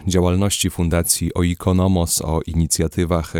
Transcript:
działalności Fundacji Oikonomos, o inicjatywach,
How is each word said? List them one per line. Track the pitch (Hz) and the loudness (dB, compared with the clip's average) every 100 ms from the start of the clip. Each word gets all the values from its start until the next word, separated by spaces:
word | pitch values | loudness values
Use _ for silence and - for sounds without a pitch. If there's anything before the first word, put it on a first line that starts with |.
| 78 | 0
działalności | 90 90 92 101 - 92 | 2 2 2 0 0 -2
Fundacji | - 87 85 82 - 85 | 0 0 0 0 -2 -2
Oikonomos, | - 87 87 - 92 95 92 85 - | 0 -2 0 0 2 2 2 0 -2
o | - 80 - | -2 -4 -2
inicjatywach, | 80 80 - 80 - 85 85 82 | 0 0 0 -2 0 0 0 -2